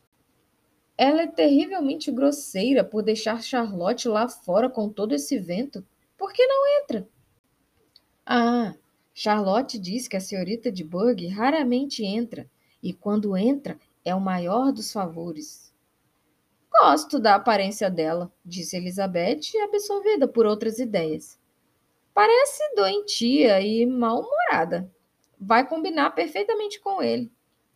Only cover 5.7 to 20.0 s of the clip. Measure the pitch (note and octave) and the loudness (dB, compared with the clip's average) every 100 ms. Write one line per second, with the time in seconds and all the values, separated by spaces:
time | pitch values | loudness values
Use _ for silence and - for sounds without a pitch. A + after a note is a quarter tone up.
5.7 | F#3+ - _ _ _ F#4+ - C5 C5+ C#5 | -10 -18 _ _ _ -8 2 4 4 4
6.7 | D5 C#5+ A3 - _ _ _ _ _ _ | 2 0 -8 -8 _ _ _ _ _ _
7.7 | _ _ _ _ _ - A#3+ A#3 A#3+ A3 | _ _ _ _ _ -2 2 2 2 -2
8.7 | D#3 _ _ _ - G#3+ G#3+ G3 G#3 - | -8 _ _ _ -6 0 0 2 0 0
9.7 | A3+ F3+ A3+ B3 G3 F#3+ G3 F3+ A3+ B3+ | -8 -6 -8 -6 -8 -6 -6 -6 -4 -4
10.7 | F#3 D#3 F3 A#3 G#3+ F3 G3 B3 D#4 B3+ | -6 -8 0 0 0 -4 -2 0 2 2
11.7 | B3 C#4 - G#3 G#3 A#3+ F#3+ - _ _ | 0 -2 -4 -4 -4 -4 -8 -16 _ _
12.7 | _ - F3+ G3+ G#3 G#3 F#3 A3 C#4 F#3 | _ -10 -8 -2 -2 0 0 0 0 -4
13.7 | E3 _ _ - F#3 F#3+ F3+ F3 G#3+ C4+ | -14 _ _ -4 -2 -2 -2 -2 0 0
14.7 | A3 G#3+ G#3+ F3+ E3 E3+ D#3 D3+ - _ | -2 -6 -6 -6 -6 -10 -10 -14 -18 _
15.7 | _ _ _ _ _ _ _ _ _ _ | _ _ _ _ _ _ _ _ _ _
16.7 | E4 D4+ D4+ - C#4+ A3 G3+ - G#3 G3 | 6 6 4 0 0 2 4 4 0 0
17.7 | G3+ G3 F3 D#3 E3+ F3+ _ F3 F3+ E3+ | -2 -4 -2 -2 -4 -6 _ -14 -12 -8
18.7 | F3+ F3+ F3+ G3 F3 F3+ D4 - G#4+ G#4 | -8 -8 -4 -4 -2 -2 -2 -4 -4 -2
19.7 | G#4 G4+ G4+ | -2 -2 -2